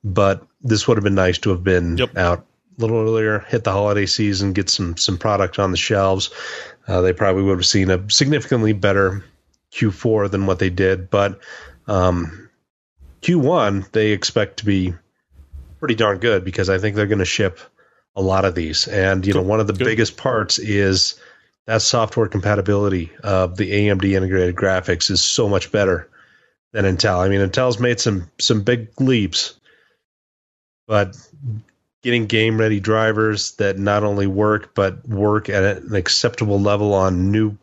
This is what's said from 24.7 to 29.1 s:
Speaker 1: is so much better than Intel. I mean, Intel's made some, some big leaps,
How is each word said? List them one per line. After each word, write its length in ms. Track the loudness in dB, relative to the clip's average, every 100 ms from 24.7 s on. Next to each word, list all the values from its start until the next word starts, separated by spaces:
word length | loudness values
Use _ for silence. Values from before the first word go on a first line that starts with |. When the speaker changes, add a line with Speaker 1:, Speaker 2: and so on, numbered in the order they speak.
| 0 0 -2 0
Speaker 1:
is 140 | 0
so 240 | 0 0 0
much 240 | 0 0
better 360 | 0 2 0 -4 _ _ _ _ _ _
than 120 | -2
Intel. 340 | 0 2 0 2
I 100 | 2
mean, 120 | 2
Intel's 400 | 0 0 0 0
made 180 | -2 0
some, 320 | -2 -2 -6 _
some 240 | 0 0
big 260 | 2 -2 -4 -2
leaps, 540 | 0